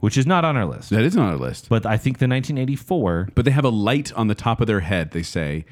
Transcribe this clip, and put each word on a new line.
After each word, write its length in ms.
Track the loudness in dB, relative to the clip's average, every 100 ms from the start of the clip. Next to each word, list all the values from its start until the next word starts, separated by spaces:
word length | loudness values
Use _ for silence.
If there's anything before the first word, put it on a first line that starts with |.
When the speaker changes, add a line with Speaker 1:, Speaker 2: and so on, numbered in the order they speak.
Speaker 1:
Which 160 | 0 2
is 100 | 2
not 200 | 2 2
on 100 | 0
our 80 |
list. 240 | -2 -4 -2
Speaker 2:
That 120 | 2
isn't 180 | 2 2
on 80 | 2
our 80 | 0
list. 320 | -4 -6 0
Speaker 1:
But 160 | 0
I 120 | 2 0
think 200 | 0 0
the 80 | 0
nineteen 280 | 0 -2 -4
eighty-four. 760 | -2 -4 -2 0 0 0 -2
Speaker 2:
But 100 | 0
they 60 | 2
have 140 | 4
a 40 | 2
light 420 | 2 2 0 -2
on 140 | -2 -2
the 60 |
top 260 | 0 0 0
of 60 | 2
their 140 | 0
head, 300 | 0 -2 -2
they 120 | -6
say. 420 | -6 -4 -4 -6 -6